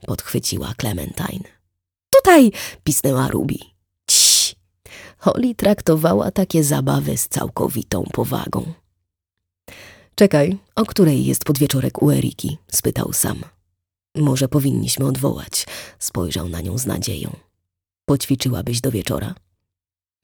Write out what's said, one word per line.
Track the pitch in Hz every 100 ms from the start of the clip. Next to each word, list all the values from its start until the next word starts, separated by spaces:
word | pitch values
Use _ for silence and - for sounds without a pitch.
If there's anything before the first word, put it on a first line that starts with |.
| -
podchwyciła | - - - - 101 69 120
Clementine. | 113 87 71 - 180 190 - _ _ _ _ _ _
"Tutaj", | 539 403 339 240 - - -
pisnęła | - - 143 131 135
Ruby. | - - - - _ _ _ -
"Cii". | - - - - - _ _ - - - -
Holly | - - 247
traktowała | 226 196 208 - 156 165 196 196
takie | 202 185 165
zabawy | 147 143 135 139 143 131
z | -
całkowitą | - - - - 123 - 92 -
powagą. | - 117 143 - - 160 165 _ _ _ _ _ _ _ _ - - - - _
"Czekaj, | - 202 151 151 196 -
o | - -
której | - 165 131 131
jest | -
podwieczorek | - 143 143 135 131 -
u | 147
Eriki?", | 135 123 - - 151 _
spytał | - - - -
Sam. | - - - - _ _ _ _ _ _ -
"Może | 147 131 131
powinniśmy | 147 135 123 123 - 135
odwołać", | 131 135 117 - - - - - -
spojrzał | - - 87 73 85
na | 82
nią | 90 107
z | 127
nadzieją. | 90 - 87 - - _ _ _ _ _ _
"Poćwiczyłabyś | - 139 - 135 131 104 104 120
do | 135
wieczora?" | 113 - 71 104 185 _ _ _ _ _ _ _ _